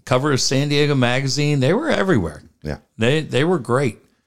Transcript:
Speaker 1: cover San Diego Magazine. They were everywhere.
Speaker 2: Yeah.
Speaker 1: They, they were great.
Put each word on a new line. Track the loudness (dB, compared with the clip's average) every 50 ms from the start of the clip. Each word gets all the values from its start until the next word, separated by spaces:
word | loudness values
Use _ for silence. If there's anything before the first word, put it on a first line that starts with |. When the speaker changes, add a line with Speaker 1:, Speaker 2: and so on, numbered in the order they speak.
| -6
Speaker 1:
cover | -2 -2 0 0 0 0
San | 0 0 0 0 0 0 0
Diego | 0 2 2 2 2
Magazine. | 2 2 2 0 0 -2 -2 -2 0 0 0 2 2
They | 2 2 2
were | 0 0 0
everywhere. | 0 0 2 2 2 2 0 -2 -6 -12 -20 -20 _ _ -10
Speaker 2:
Yeah. | -10 -10 -10 -12 _ _
Speaker 1:
They, | -2 0 0 0 0
they | -2 -2 -2 0 0
were | 2 0 -2
great. | -2 -2 0 0 0 -2 -4 -6 _ _ _ _ _